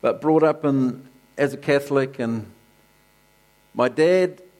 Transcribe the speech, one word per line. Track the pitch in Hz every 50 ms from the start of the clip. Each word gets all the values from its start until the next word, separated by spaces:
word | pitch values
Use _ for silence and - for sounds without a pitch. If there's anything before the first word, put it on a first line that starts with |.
But | - 123 113 -
brought | - 151 156 160 156
up | 156 147 156 -
in, | 147 139 135 131 127 120 - - - _ _ _ _ _
as | - 143 139 139
a |
Catholic, | 135 - - 143 139 139 - 151 139 135 135 - -
and | 123 113 117 113 104 92 - _ _ _ _ _ _ _ _ _ _ _ _ _ _ _ _ _ _ _ _ _ _ _ _
my | 117 120 123
dad | 120 151 156 165 180 185 180 180 185 - - - _ _